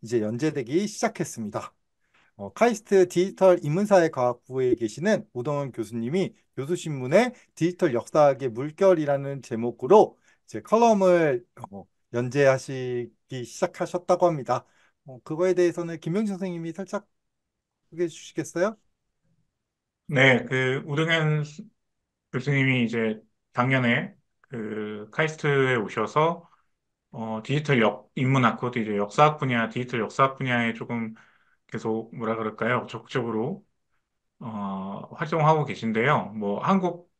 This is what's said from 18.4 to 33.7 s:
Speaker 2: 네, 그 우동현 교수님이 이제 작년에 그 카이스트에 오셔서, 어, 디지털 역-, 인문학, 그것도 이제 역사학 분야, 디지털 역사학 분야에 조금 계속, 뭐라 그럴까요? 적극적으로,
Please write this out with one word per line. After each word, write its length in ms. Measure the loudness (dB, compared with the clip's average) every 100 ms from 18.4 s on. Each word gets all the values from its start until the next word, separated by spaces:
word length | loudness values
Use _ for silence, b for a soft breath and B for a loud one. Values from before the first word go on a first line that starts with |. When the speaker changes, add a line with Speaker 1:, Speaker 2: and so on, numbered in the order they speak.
| -6 -2 -2 -4 _ _ _ _ _ _ _ _ _ _ _ _ -4
Speaker 2:
네, 380 | 4 6 4
그 380 | 2 -2 0 -2 -4
우동현 580 | -2 0 2 2 0 -4 -10 -20 _ _ _ _ _ _
교수님이 520 | -6 0 2 2 2
이제 360 | 0 0 -2 -4 -12 _ _
작년에 600 | -2 0 2 2 0 -2 -12 _ _
그 680 | _ -10 -8 -8 -8 -10 -6
카이스트에 640 | -2 -2 -2 0 2 2 0
오셔서, 720 | -2 -4 -2 2 0 -2 b b _ _ _ _ _
어, 300 | -12 -8 -8
디지털 360 | -4 -2 2 4
역-, 280 | 4 0 -6 -2
인문학, 400 | 2 4 2 2
그것도 240 | -4 -4
이제 160 | -2 -2
역사학 420 | 0 4 4 4
분야, 300 | -2 -2 -2
디지털 300 | -4 -6 -4
역사학 360 | -2 0 0 0
분야에 360 | -2 0 -2
조금 400 | -4 -6 -6 -8 -12 b b b b _
계속, 460 | -6 -4 -4 -6 -8
뭐라 200 | -4 -4
그럴까요? 500 | -4 -2 -2 -2 -4
적극적으로, 760 | -12 -8 -6 -4 -2 -4 -6 -14